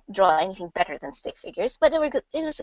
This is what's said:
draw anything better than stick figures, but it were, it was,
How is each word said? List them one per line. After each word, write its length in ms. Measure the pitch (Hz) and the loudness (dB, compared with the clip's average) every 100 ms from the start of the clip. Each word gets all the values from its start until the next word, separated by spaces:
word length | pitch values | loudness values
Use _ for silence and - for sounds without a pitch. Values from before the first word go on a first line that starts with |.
| - | -4
draw 260 | 196 185 156 | 2 4 4
anything 300 | 185 190 175 | 2 -4 -8
better 280 | 180 175 147 | -2 -2 -2
than 160 | 143 | -12
stick 240 | - - - | -10 -12 -12
figures, 380 | - 165 226 - | -14 -4 -4 2
but 160 | 311 | 2
it 60 | 311 | 4
were, 80 | 302 254 - | 0 -2 -4
it 120 | 302 | -6
was, 160 | 311 - | -6 -6